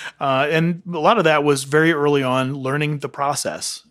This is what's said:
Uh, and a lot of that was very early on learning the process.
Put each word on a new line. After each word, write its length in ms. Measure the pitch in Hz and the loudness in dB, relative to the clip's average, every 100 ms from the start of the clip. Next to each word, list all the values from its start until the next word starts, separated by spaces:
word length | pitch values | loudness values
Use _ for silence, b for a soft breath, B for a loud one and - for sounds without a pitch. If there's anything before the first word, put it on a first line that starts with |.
| B B | B B
Uh, 280 | 143 131 147 | -2 0 2
and 320 | 160 165 175 175 | 2 0 -2 -6
a 60 | 170 | 0
lot 220 | 165 226 | 2 4
of 60 | 160 | 4
that 180 | 151 | 4
was 200 | 147 139 | 2 0
very 280 | 135 151 160 | 2 2 4
early 320 | 156 147 143 | 2 2 2
on 320 | 131 127 131 143 | 2 0 -2 -4
learning 440 | 131 147 151 147 | -4 -2 -2 -4
the 100 | 147 | -6
process. 760 | - 143 143 95 78 - - _ | -4 -4 -2 -6 -8 -10 -12 _